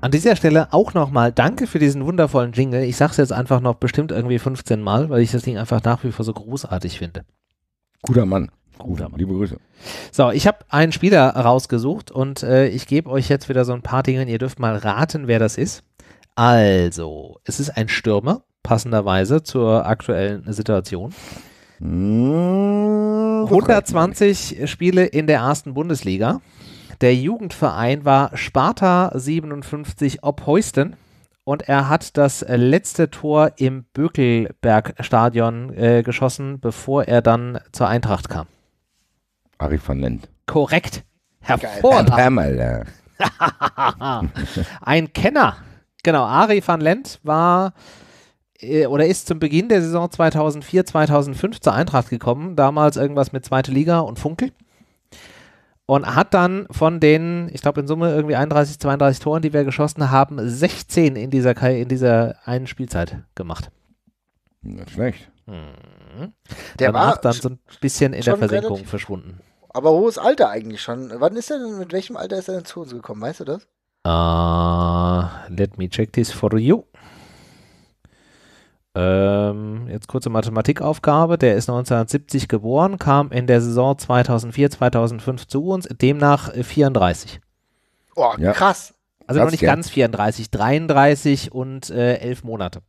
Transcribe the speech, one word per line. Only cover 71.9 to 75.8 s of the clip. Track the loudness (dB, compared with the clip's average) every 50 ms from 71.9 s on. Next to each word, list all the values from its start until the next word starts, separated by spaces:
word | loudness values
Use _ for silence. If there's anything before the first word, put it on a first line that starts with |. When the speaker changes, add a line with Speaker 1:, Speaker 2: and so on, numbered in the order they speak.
| -8
Speaker 3:
welchem | -8 -8 -8 -12 -12
Alter | -10 -8 -8 -8
ist | -8 -8
er | -10
denn | -10 -10
zu | -12 -16 -16
uns | -16 -14
gekommen? | -16 -16 -14 -14 -14 -10
Weißt | -10 -10 -10 -10
du | -10
das? | -10 -10 -10 _ _ _ _ _ _ _ _ _ -2
Speaker 1:
Äh, | 0 0 2 0 0 0 0 0 0 0 0 0 0 0 0 0 0 0 0 0 0 -2 -2 -4 -8 -14 -18 -14 -4
let | -4 -4 -4 -4
me | -8